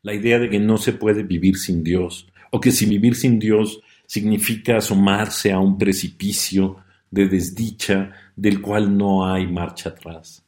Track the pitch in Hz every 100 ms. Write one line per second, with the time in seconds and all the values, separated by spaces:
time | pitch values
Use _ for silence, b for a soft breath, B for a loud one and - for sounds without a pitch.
0 | 104 107 113 117 120 104 107 110 - 104
1 | 107 104 98 87 92 95 - 85 80 90
2 | 90 - - b b 123 123 - 104 101
3 | 117 120 131 113 107 107 107 - b b
4 | b - 104 101 - 110 - 113 - 98
5 | 98 98 107 - 104 92 98 98 101 92
6 | 90 - 98 - - 98 95 b b b
7 | _ 98 98 92 85 - 110 - - 98
8 | 98 B B - 104 98 101 107 101 101
9 | 101 95 92 92 92 87 85 - - -
10 | 85 82 - -